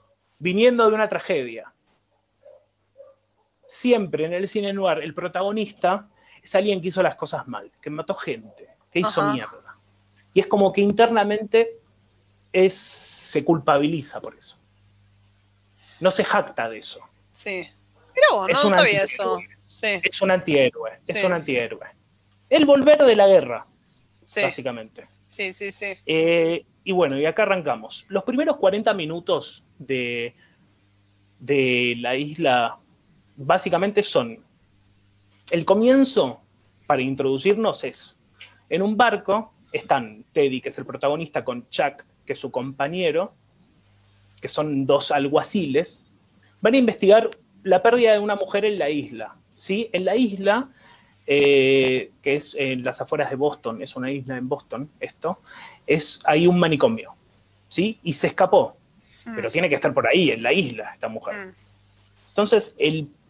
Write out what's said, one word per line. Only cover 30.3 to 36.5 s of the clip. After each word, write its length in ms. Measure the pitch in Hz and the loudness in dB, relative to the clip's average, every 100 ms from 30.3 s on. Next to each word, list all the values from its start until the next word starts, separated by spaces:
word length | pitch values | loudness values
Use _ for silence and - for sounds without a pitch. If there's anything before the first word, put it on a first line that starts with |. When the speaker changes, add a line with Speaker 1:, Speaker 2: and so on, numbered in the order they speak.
| - _ _ _ _ _ _ _ _ _ _ | -12 _ _ _ _ _ _ _ _ _ _
Speaker 1:
de 560 | 127 139 127 123 123 120 | -2 0 2 0 0 -2
La 160 | 120 131 | -4 -4
Isla, 600 | 147 156 143 127 113 - _ _ _ _ _ - | -6 -2 2 2 0 -6 _ _ _ _ _ -6
básicamente 680 | 139 180 185 170 202 208 | 0 0 0 0 0 -2
son, 400 | 202 147 117 110 _ _ _ _ _ _ _ _ _ _ - | 0 -2 -2 -8 _ _ _ _ _ _ _ _ _ _ -6
el 160 | 170 160 | 0 2
comienzo, 760 | 196 240 269 262 208 131 113 _ | 4 6 6 4 2 0 -4 _